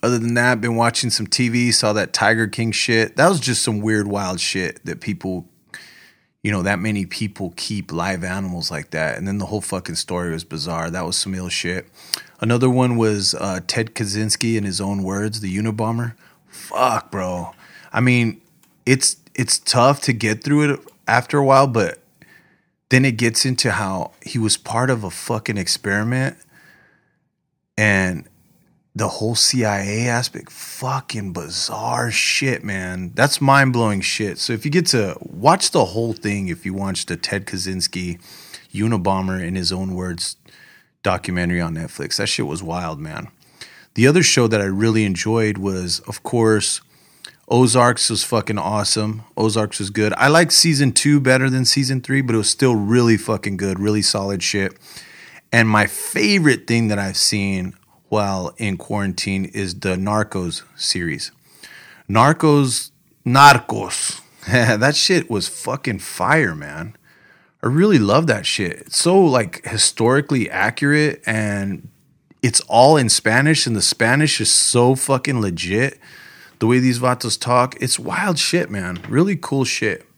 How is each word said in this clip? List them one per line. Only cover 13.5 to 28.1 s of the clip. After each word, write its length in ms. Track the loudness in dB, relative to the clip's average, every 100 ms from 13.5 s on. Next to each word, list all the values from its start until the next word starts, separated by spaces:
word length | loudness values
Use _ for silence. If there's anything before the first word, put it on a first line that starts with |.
| -6 -6
Ted 300 | -6 -6 -6
Kaczynski, 600 | -6 -4 -4 -2 -2 -2
in 60 |
his 160 | -2 -4
own 240 | -4 -4
words, 360 | -4 -4 -4 -6
the 180 | -6 -4
Unabomber. 560 | -4 -2 -4 -2 -6 -10 _ _ _
Fuck, 640 | -20 -10 -2 0 0 -4
bro. 440 | -8 -6 -6 -10 -14 -20 -20 -6
I 100 | 0
mean, 400 | 2 4 2 -4 _ _ _ _ 0
it's, 300 | 2 2 -4 _
it's 240 | -6 -2 -2
tough 440 | 0 4 4 2
to 120 | -2
get 300 | -2 -2 -4
through 300 | 0 2 2
it 60 | -2 -8 _ 0
after 320 | 0 2 0
a 40 |
while, 220 | 4 6 4
but 320 | 2 0 -4 _ _ -20 -20 _ _ _ _ _
then 140 | 4 4
it 120 | 2
gets 280 | 0 0 -2
into 260 | 0 0
how 400 | 0 -4 -6 -8 _
he 180 | -8 -2
was 180 | -2 -2
part 320 | -2 0 2
of 140 | 0
a 60 | -2
fucking 480 | -10 -6 -6 -4 -4
experiment 800 | -4 -4 -2 -2 0 -2 -4 -6 _ _ _ _ _ _ _ _ _ _ _ _ _ 0
and 500 | 2 4 2